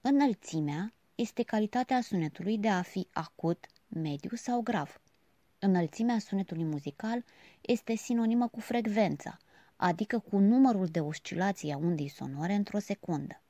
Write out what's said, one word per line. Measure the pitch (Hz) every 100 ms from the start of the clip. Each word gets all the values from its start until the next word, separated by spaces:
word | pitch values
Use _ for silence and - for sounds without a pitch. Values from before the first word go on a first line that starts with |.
înălțimea | 262 277 285 202 - 160 147 147 214 _ _ -
este | 233 -
calitatea | 233 214 214 247 254 254
sunetului | 233 190 156 - 180 220
de | 214
a | 185
fi | 180 190 180
acut, | - 160 - 165 175 - _ _
mediu | 165 156 147 - 233
sau | - 240
grav. | 226 208 139 - _ _ _ _ _ _
Înălțimea | 196 185 165 - 233 226
sunetului | - 196 190 165
muzical | 160 151 143 - 214 240 - - - _
este | - 240 - 226
sinonimă | - 233 226 233 240
cu | -
frecvența, | - 240 220 208 190 143 - - _ _ _ _
adică | 180 170 214 233
cu | - 202
numărul | 202 247 269 208 180
de | 165
oscilații | 151 156 - 165 196 190 151
a | 143
undei | 170 160 143
sonore | - 131 139 170
într-o | 202 202 208
secundă. | - 202 - 151 143 -